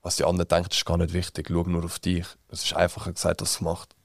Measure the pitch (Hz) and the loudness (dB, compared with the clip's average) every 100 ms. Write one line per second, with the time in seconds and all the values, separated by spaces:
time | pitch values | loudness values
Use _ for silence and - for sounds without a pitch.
0 | 92 - 73 90 85 87 87 - - 85 | -4 0 2 2 2 2 2 -2 2 2
1 | 82 90 85 - 71 87 87 85 85 - | 2 0 -4 -6 -2 0 0 -2 -2 -4
2 | 90 90 87 - - - - 82 90 - | 0 0 -2 -12 -14 -6 0 4 2 2
3 | 90 - 85 85 - - 82 - - _ | -8 -2 0 0 -2 -2 -2 -4 -8 _